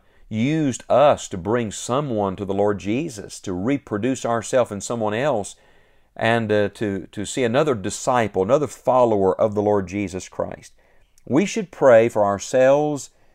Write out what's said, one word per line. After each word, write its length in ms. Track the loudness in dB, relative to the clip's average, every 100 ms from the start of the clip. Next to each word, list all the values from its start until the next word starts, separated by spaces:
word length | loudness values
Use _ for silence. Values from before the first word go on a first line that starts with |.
| _ _ -8
used 560 | -4 -2 0 -2 -4 0
us 380 | 4 4 2 -4
to 80 | -8
bring 360 | -2 -2 -2
someone 640 | -8 -4 -4 -2 -2 -2 -4
to 80 |
the 100 | -4
Lord 240 | 0 0 0
Jesus, 640 | -4 -4 -4 -10 -14 -12
to 120 | -8
reproduce 720 | -4 -2 -4 -4 -4 -4 -4
ourselves 460 | -4 -4 0 0 0
in 100 | -4
someone 340 | -8 -4 -2
else, 420 | -2 -2 -2 -6 -14 _ _ _ _ _
and, 380 | -4 0 0 2
uh, 160 | 0 0
to, 380 | -2 -4 -4 -8
to 140 | -10
see 180 | -8 -2
another 320 | 0 2 0
disciple, 680 | -2 -4 -6 -2 0 0 0
another 240 | 2 2 0
follower 720 | -4 0 4 4 4 2 2
of 160 | 0
the 80 | 2
Lord 240 | 2 0 0
Jesus 420 | -6 -6 -8 -10
Christ? 440 | -8 -8 -10 -18 _ _ _ _ _ -2
We 200 | 0 0
should 240 | -2 -8
pray 380 | 2 6 8 6
for 140 | 2
ourselves 840 | 2 0 -2 2 4 4 2 -4 -10 _ _